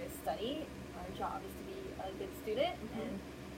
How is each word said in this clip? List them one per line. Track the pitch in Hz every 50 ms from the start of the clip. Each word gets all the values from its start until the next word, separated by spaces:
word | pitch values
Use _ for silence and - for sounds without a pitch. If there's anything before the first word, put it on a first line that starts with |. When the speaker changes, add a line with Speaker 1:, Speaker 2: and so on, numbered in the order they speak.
| -
Speaker 1:
to | - -
study. | - - 190 160 - 208 254 294 311 285 - - - - - - -
Our | 180 180 -
job | - 196 170 - 190 190
is | 196 -
to | - - - -
be | - - - - - 190
a | 190 196 196
good | 196 185 - - -
student, | 214 214 247 311 359 359
Speaker 2:
Mm-hmm. | - - - - 226
Speaker 1:
and, | 214 - 196 196 - - - - - - -